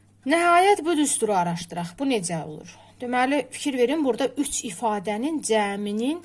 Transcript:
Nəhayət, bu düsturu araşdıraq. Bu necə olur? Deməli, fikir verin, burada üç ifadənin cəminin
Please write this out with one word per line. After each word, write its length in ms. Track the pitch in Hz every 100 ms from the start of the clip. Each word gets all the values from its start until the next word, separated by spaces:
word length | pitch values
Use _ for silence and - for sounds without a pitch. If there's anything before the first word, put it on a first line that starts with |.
| _ _ 262
Nəhayət, 560 | 330 349 349 381 403
bu 140 | 311 320
düsturu 340 | 285 - 214
araşdıraq. 600 | 202 170 170 - - 175 -
Bu 40 |
necə 380 | 277 240 170 165
olur? 300 | 151 151 - - - -
Deməli, 460 | 247 247 262 285 - -
fikir 220 | 294 262
verin, 220 | 240 311
burada 240 | 277 220 269
üç 380 | - 277 - 247
ifadənin 720 | 175 233 208 190 208 269 311
cəminin 800 | 208 220 202 202 208 208 247 339